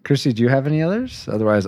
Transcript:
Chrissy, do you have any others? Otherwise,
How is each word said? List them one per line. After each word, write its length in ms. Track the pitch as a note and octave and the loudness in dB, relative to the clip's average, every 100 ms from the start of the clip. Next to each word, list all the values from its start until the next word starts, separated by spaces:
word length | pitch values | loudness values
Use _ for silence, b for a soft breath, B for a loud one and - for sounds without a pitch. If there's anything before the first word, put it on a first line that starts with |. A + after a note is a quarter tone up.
Chrissy, 300 | - C#3 D3 | -2 0 0
do 80 | A2+ | 2
you 80 | A#2+ | 2
have 160 | C3+ C#3 | 2 0
any 160 | D#3 | 0
others? 440 | D#3+ G#3+ B3+ - - | 0 -2 -6 -10 -6
Otherwise, 340 | G#2+ G#2+ G#2 | -2 2 2